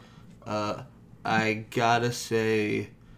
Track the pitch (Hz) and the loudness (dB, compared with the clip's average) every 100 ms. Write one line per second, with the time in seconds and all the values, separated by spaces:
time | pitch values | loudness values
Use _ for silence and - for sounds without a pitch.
0 | - - - - 117 107 104 - - - | -20 -20 -20 -18 -6 -4 -4 -6 -10 -20
1 | - - 104 110 110 110 110 123 117 120 | -20 -8 0 2 2 -2 -4 0 2 4
2 | 120 120 - 113 110 110 104 107 104 - | 2 -4 -2 0 2 2 2 -2 -4 -14
3 | - | -20